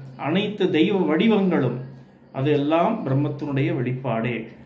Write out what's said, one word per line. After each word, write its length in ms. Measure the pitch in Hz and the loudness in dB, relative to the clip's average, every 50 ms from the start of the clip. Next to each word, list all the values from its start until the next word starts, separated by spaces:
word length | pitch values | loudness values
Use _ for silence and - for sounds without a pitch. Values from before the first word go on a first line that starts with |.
| - - - - 135 | -12 -16 -12 -8 -4
அனைத்து 380 | 143 165 190 214 208 202 - 190 175 151 | 0 0 0 0 0 -2 -2 0 2 2
தெய்வ 200 | 151 170 202 208 190 175 147 | 4 4 4 2 2 2 2
வடிவங்களும், 680 | 151 170 214 226 214 190 190 185 165 143 135 131 - - - - - - - - - - - - - 135 | 2 2 4 4 4 4 2 2 2 2 0 0 -2 -4 -8 -12 -14 -18 -20 -20 -20 -20 -20 -12 -8 -2
அதெல்லாம் 560 | 135 151 147 139 143 147 160 165 175 208 233 - - | 0 2 2 2 2 2 2 2 2 2 0 -2 -2
பிரம்மத்தினுடைய 640 | 139 131 139 147 147 - - 151 143 139 135 139 170 170 143 | 0 0 0 0 0 -2 -6 -6 -4 -2 0 0 0 0 -2
வெளிப்பாடே, 560 | 123 123 131 - - 131 113 113 113 127 120 113 - - - - - | -2 -4 -4 -4 -4 -4 -2 -2 -2 -2 -4 -4 -8 -10 -16 -20 -20